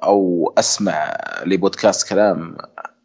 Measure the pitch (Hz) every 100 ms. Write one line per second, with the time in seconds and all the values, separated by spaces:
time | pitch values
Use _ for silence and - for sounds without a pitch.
0 | 95 101 92 85 - - - - 98 76
1 | 73 - - - 87 92 95 - 107 -
2 | - 101 104 80 82 82 - - - _